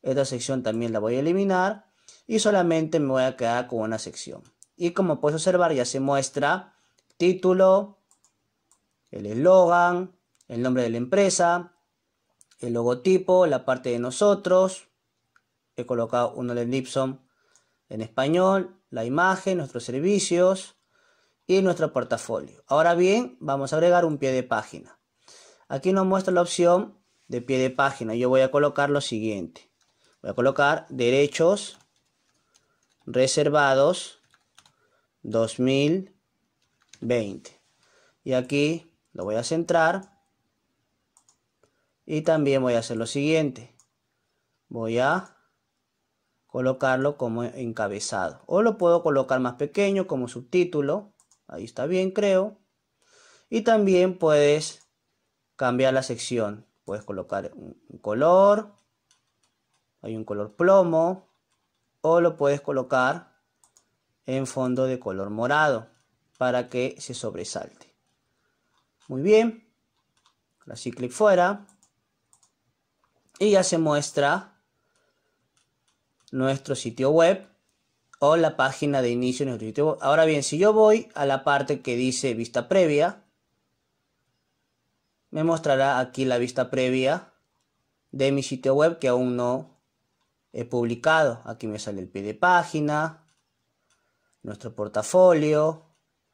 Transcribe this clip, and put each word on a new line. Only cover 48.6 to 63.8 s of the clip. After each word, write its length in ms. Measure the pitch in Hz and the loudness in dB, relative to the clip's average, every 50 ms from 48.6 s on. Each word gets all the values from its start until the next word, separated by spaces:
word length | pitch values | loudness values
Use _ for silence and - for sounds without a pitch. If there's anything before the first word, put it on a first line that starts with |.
lo 160 | 220 233 208 | 0 0 0
puedo 260 | 214 180 170 170 170 165 | 0 2 2 2 2 2
colocar 380 | 160 143 135 127 131 131 131 | 0 0 0 0 0 -2 -2
más 140 | 127 123 123 | -2 -4 -4
pequeño 520 | - 143 147 - 202 202 196 196 190 185 | -6 -8 -6 -2 -2 -2 0 0 -2 -2
como 220 | 190 160 131 123 - | -4 -4 -6 -6 -8
subtítulo. 840 | - 123 131 _ - 180 175 175 175 151 143 139 160 208 208 - _ _ _ _ _ _ _ | -10 -14 -12 _ 0 0 0 0 -2 -4 -2 -2 -4 -4 -6 -12 _ _ _ _ _ _ _
Ahí 180 | - - 85 101 | -16 -14 -14 -14
está 200 | 117 _ - 127 | -12 _ -8 -4
bien, 260 | 156 180 185 185 190 | -2 -2 -2 -2 -2
creo. 480 | 190 214 208 202 190 185 196 214 208 _ _ _ _ _ _ _ _ _ _ _ _ _ _ _ _ _ _ _ | -2 -2 0 2 2 2 0 -2 -8 _ _ _ _ _ _ _ _ _ _ _ _ _ _ _ _ _ _ _
Y 120 | 233 226 | -4 -2
también 560 | 214 233 226 220 202 190 185 180 180 185 180 | 2 2 2 4 4 4 4 4 4 2 0
puedes 720 | 180 170 156 151 147 147 147 147 156 151 - - - _ _ _ _ _ _ _ _ _ _ _ _ _ _ _ | 0 2 2 4 4 4 4 4 2 -2 -8 -14 -16 _ _ _ _ _ _ _ _ _ _ _ _ _ _ _
cambiar 360 | - 135 123 123 123 131 131 127 | -4 -2 -2 2 2 2 2 2
la 100 | 131 131 | 0 -2
sección. 640 | - 123 117 - - 123 117 110 101 104 110 120 _ _ _ _ | -2 -8 -8 -6 -6 -4 -2 -4 -4 -6 -12 -20 _ _ _ _
Puedes 180 | - 98 107 107 | -10 -10 -10 -8
colocar 480 | - 101 92 90 - 98 98 90 85 - | -10 -10 -10 -8 -6 -6 -6 -6 -8 -14
un, 260 | - 90 87 - _ _ _ | -16 -20 -20 -20 _ _ _
un 100 | - - | -20 -12
color. 760 | _ 104 107 120 143 165 180 190 196 202 208 208 208 - _ _ _ _ _ _ _ _ _ _ _ _ _ _ _ _ _ _ _ _ _ _ _ _ _ _ | _ -6 -2 2 4 4 6 6 6 6 4 2 -2 -10 _ _ _ _ _ _ _ _ _ _ _ _ _ _ _ _ _ _ _ _ _ _ _ _ _ _
Hay 140 | - 107 113 | -12 -12 -10
un 80 | 110 107 | -10 -8
color 320 | - 104 101 104 107 - | -8 -8 -8 -8 -10 -4
plomo. 720 | - 170 185 190 196 185 170 165 160 165 175 185 185 _ _ _ _ _ _ _ _ _ _ _ _ _ _ _ _ | 0 4 6 6 6 6 4 2 2 0 0 -2 -6 _ _ _ _ _ _ _ _ _ _ _ _ _ _ _ _
O 220 | - 156 165 175 | 0 2 4 4
lo 160 | 170 170 160 | 4 2 0
puedes 240 | 160 143 139 143 139 | 2 0 0 0 0
colocar 720 | - - 143 131 127 127 139 127 127 131 151 170 - _ _ _ _ _ _ _ _ _ _ _ | -4 -4 -4 -4 -2 0 0 2 2 0 -2 -4 -10 _ _ _ _ _ _ _ _ _ _ _